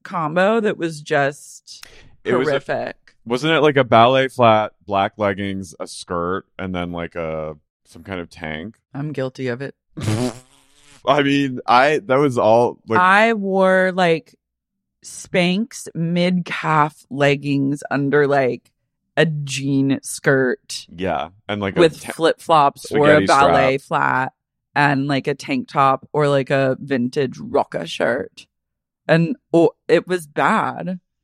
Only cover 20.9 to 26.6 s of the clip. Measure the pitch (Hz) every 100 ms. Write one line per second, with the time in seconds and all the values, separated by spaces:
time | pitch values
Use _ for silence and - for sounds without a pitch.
20.9 | 85 92 73 80 _ - 104 98 - 165
21.9 | 151 - - 160 - - 156 139 - -
22.9 | - 147 151 185 139 139 - - 139 -
23.9 | 151 135 127 131 _ _ _ _ 135 143
24.9 | 135 143 135 151 139 - 131 - 151 135
25.9 | 135 - 147 147 139 131 139